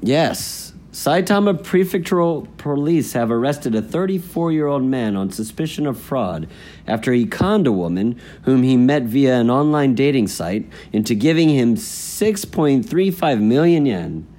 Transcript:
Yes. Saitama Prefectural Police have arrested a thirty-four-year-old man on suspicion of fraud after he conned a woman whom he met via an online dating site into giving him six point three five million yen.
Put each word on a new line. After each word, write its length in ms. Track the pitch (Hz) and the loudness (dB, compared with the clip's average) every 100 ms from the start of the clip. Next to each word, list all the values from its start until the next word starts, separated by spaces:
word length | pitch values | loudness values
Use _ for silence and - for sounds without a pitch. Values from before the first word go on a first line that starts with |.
Yes. 680 | 113 143 156 - - - - - - | 0 0 0 -2 -10 -12 -16 -20 -20
Saitama 600 | - - 165 180 202 202 | -6 0 0 2 2 2
Prefectural 960 | 180 - 180 185 196 165 180 170 156 - - | -2 0 0 2 -2 -2 0 2 -2 -8 -10
Police 560 | 147 143 147 165 113 | -4 -2 0 0 0
have 180 | 123 113 | -2 0
arrested 440 | 117 131 143 131 | 0 0 -2 -2
a 80 | 110 | -2
thirty-four-year-old 1000 | 104 160 190 190 170 - 170 156 147 143 | -2 -4 -2 -2 -4 -4 -2 0 0 0
man 320 | 131 131 110 | 0 0 -2
on 160 | 98 98 | -2 -4
suspicion 560 | 98 110 - 156 - 147 | -6 -10 -6 -6 -2 -4
of 140 | 120 | -4
fraud 480 | - 135 101 82 80 - - - - | -4 -4 -2 -6 -10 -16 -20 -18 -6
after 260 | 113 120 | -4 0
he 140 | 123 113 | 0 0
conned 400 | - 185 214 147 | 0 0 2 2
a 60 | |
woman 460 | 98 85 90 107 120 - - | 0 0 -2 -2 -4 -12 -8
whom 180 | - 131 | 0 2
he 160 | 127 127 | 4 4
met 240 | 123 147 | 4 2
via 360 | 120 127 135 123 | 0 2 2 4
an 120 | 117 | 2
online 440 | 127 151 151 139 | 2 2 2 2
dating 320 | 120 139 135 101 | 2 2 2 0
site 400 | - 82 101 - - - | -2 -4 -4 -6 -16 -6
into 200 | 107 104 | -4 0
giving 360 | 113 139 160 160 | 0 2 4 4
him 260 | 139 120 110 | 4 2 0
six 720 | - - - - 214 202 - | -4 -12 -12 -2 0 0 -4
point 420 | - 151 135 110 | 0 2 2 0
three 220 | 160 196 | 0 0
five 320 | 170 165 123 | 0 0 2
million 420 | 107 127 170 165 | 2 4 4 4
yen. 420 | 143 95 82 80 78 | 2 0 -4 -10 -12